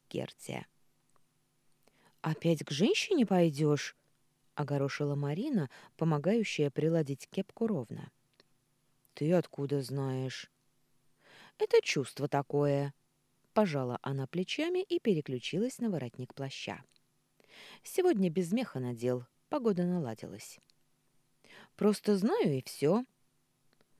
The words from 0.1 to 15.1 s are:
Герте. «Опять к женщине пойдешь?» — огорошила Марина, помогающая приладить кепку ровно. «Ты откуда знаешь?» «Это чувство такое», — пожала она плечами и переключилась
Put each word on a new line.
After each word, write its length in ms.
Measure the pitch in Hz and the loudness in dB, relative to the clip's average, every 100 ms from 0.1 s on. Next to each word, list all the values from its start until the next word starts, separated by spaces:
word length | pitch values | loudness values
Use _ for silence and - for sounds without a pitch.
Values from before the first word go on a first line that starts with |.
Герте. 560 | - - - - - - _ _ _ _ _ _ _ _ _ _ _ _ _ _ _ | -8 -8 -12 -12 -12 -12 _ _ _ _ _ _ _ _ _ _ _ _ _ _ _
«Опять 420 | 160 156 165 156 | -4 0 2 0
к 80 | - | 0
женщине 540 | 143 233 440 - 339 214 | 2 2 2 2 2 4
пойдешь?» — 680 | 185 170 139 151 147 - - _ _ _ _ _ - | 6 4 4 2 2 -2 -12 _ _ _ _ _ -6
огорошила 600 | 143 143 139 - 147 143 | -2 0 0 -2 -2 -2
Марина, 540 | 143 156 294 233 139 - - - | -2 -2 -2 -2 -2 -8 -18 -2
помогающая 760 | 165 151 160 233 202 - 143 | 0 2 2 2 0 0 0
приладить 580 | 151 156 165 143 135 - | 2 2 2 0 -4 -6
кепку 380 | - 196 - 226 | -6 -6 -4 -2
ровно. 440 | 175 117 - - _ _ _ _ _ _ _ _ _ _ - | -2 -4 -10 -14 _ _ _ _ _ _ _ _ _ _ -4
«Ты 160 | 151 | 2
откуда 480 | 180 - - 139 143 | 2 2 -6 -2 -2
знаешь?» 680 | 127 139 135 131 131 - - _ _ _ _ _ _ _ _ - - - | -2 -4 -2 -2 -4 -8 -16 _ _ _ _ _ _ _ _ -20 -18 -6
«Это 240 | 427 466 | 4 4
чувство 460 | - 151 127 - 143 | 4 -2 -2 -4 -2
такое», — 640 | 139 - 143 143 143 143 - _ _ _ _ _ | 0 0 2 4 2 0 -6 _ _ _ _ _
пожала 440 | - 202 143 123 120 | 2 2 2 -2 -4
она 240 | - 139 135 | -4 -4 -4
плечами 560 | 170 185 - 330 359 | -4 -4 -4 -2 -2
и 160 | 381 349 | -2 -2
переключилась 800 | 240 | 2